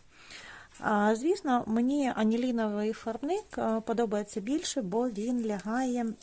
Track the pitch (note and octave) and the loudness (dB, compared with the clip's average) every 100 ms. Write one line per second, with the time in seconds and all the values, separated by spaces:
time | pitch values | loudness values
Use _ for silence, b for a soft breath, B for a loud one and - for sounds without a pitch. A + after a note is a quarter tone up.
0 | - B B B B B B - - G#3+ | -20 B B B B B B -6 0 4
1 | G#3 A3 C#4 G4 D4 B3 - A3 A#3+ C#4+ | 4 4 2 0 2 0 2 2 2 2
2 | C4 - A3 A3+ B3+ A#3 A3 G#3 G#3+ A3 | 2 2 2 2 2 0 0 0 -2 -2
3 | - A3+ C#4 F#4+ G#4+ - A3+ A3+ A3 A3+ | -6 -4 -2 -2 -2 -2 0 0 0 0
4 | A#3 G#3 G#3 - G3+ D4 F4+ - G3 G#3+ | 0 0 -2 -4 -2 -2 -2 -2 -2 0
5 | B3+ G3+ A3 B3 A3 G3+ G3+ A#3 C4 A#3+ | 0 -2 -2 0 0 -2 -2 -2 0 0
6 | A3+ - | -2 -4